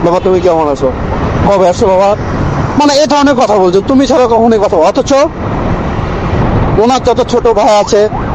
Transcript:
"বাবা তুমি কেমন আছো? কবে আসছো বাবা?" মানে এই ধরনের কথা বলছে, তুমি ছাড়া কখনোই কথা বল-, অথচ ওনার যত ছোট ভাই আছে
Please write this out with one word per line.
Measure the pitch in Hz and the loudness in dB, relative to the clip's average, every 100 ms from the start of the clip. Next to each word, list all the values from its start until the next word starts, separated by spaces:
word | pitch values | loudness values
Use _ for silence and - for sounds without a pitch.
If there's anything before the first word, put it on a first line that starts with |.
| 175 | 0
"বাবা | 180 | 0
তুমি | 185 185 | 0 0
কেমন | 180 165 151 | 2 0 0
আছো? | 135 131 123 - - - - 185 | 0 -2 -4 -6 -4 -4 -2 0
কবে | 196 185 | 2 0
আসছো | 180 214 | 2 0
বাবা?" | 185 202 208 - - - - - - | 2 2 -2 -4 -4 -4 -4 -2 0
মানে | 285 | 2
এই | 277 302 | 2 2
ধরনের | 285 277 254 | 2 2 2
কথা | 220 208 | 2 2
বলছে, | 185 190 202 | 2 0 0
তুমি | 269 262 | 0 2
ছাড়া | 269 247 | 2 2
কখনোই | 226 233 220 | 2 2 2
কথা | 196 185 | 0 2
বল-, | 165 | 2
অথচ | 233 240 269 311 - - - - - - - - - - - - - - - | 0 0 0 0 -4 -6 -4 -4 -4 -4 -6 -6 -6 -4 -2 0 0 0 2
ওনার | 226 254 | 2 2
যত | 247 226 247 | 0 0 0
ছোট | 240 233 | 0 0
ভাই | 208 233 208 | 2 2 2
আছে | - 208 214 240 - | 2 2 0 -2 -6